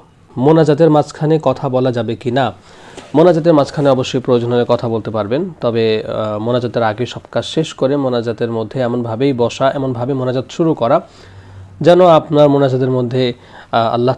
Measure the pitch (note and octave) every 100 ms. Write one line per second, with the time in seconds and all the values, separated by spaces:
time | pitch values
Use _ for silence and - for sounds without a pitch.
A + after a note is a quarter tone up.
0 | _ _ _ B2 C#3 E3 D#3 C#3+ D#3+ D3+
1 | C#3+ - D#3 D#3+ C#3 C3 C#3 B2+ B2+ A#2+
2 | A2 A2 B2+ B2+ A#2+ G2 - - - -
3 | - C#3+ F3 E3 E3 D#3 C3 - C#3 C3
4 | B2 C3 B2+ B2 A#2+ B2 A#2 A#2+ A#2+ A2+
5 | A2 G#2+ G2+ C3 F#3+ D#3 B2 A2+ A2+ A2
6 | - A2+ G#2+ G#2+ A2+ B2 A#2+ A#2+ A2+ G#2+
7 | A#2+ - - A#2 - D#3 D#3+ - C3+ C#3+
8 | C3 B2 A#2 G#2+ A#2 A2+ A2 C3+ A#2+ B2
9 | A#2 A2 C#3 A#2+ A#2 - C3+ C#3+ C3 A#2+
10 | B2 C3+ B2+ B2+ B2+ - E3 D3+ A#2 E3
11 | - - - - - - - - D3 F3
12 | F3+ D#3 D3+ D3 D3 C#3 C#3 B2+ C3 B2+
13 | A#2+ B2+ B2 B2 - - - A#2+ A2+ A#2+
14 | B2